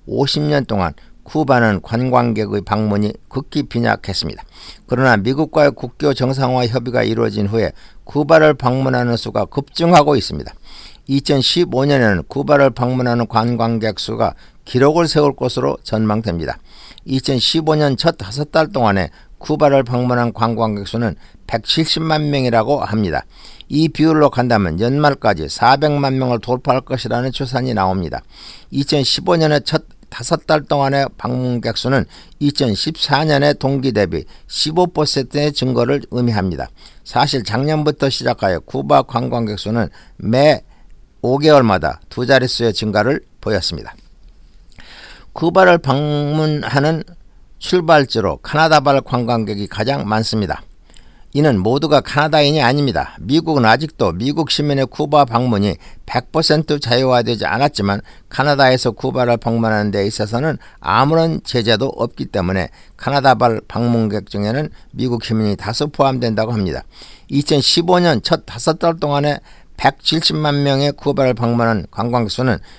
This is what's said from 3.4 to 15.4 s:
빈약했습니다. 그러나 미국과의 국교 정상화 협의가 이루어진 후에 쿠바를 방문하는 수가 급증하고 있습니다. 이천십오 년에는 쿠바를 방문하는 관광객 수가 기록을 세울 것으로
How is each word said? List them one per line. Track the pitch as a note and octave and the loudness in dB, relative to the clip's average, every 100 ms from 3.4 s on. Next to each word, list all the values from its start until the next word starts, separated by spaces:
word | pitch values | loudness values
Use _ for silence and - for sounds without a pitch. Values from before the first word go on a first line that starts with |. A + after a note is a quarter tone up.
| - D3 | -6 -6
빈약했습니다. | A#2+ A#2+ A#2 G#2 - F#2 D#2+ - - - - - - | -4 -2 -2 -2 -4 -8 -8 -10 -18 -20 -20 -16 -6
그러나 | B2 C3 G#2+ | 2 4 4
미국과의 | G#2+ C3+ D#3 D#3 D3 | 2 -2 0 2 2
국교 | - B2 - D3 | 2 -8 -4 -2
정상화 | C3 C3 C3 B2+ B2+ A#2 | 0 -2 0 0 0 0
협의가 | B2 B2 A#2+ | -2 -2 -2
이루어진 | A2 A2+ A2+ G#2+ G2+ | 0 0 -2 -2 -2
후에 | A2+ F#2 - - - - | 0 -2 -4 -18 -20 -8
쿠바를 | C#3+ D3+ D#3+ D#3 | -2 4 6 6
방문하는 | C#3+ B2+ B2+ C3 B2 A#2+ A#2 | 2 0 0 0 0 0 -2
수가 | A2 G#2+ | -4 -4
급증하고 | G2+ C#3 - - E3+ E3+ D3 C3 | -4 -6 -6 -2 4 4 4 2
있습니다. | - D2+ - - - - - - - | -2 -8 -12 -18 -20 -20 -20 -14 -4
이천십오 | C#3 - C#3 A#2+ F3 F3 B2 C#3+ | -2 2 0 2 0 0 0 2
년에는 | C#3 A2 F2+ - | 2 2 0 -4
쿠바를 | C3+ C#3+ C#3+ C3+ | -4 2 4 4
방문하는 | A#2 B2+ B2+ B2 A#2+ A2+ | 2 -2 0 0 -2 0
관광객 | A2 A#2+ A#2 A#2 A2+ A2 F#2 | -2 0 0 -2 -2 -2 -4
수가 | - A2+ G#2 - - - - | -6 -2 -2 -4 -16 -20 -4
기록을 | B2+ C#3 D#3+ E3 | 2 4 4 2
세울 | D#3+ D3 | 2 2
것으로 | - | 0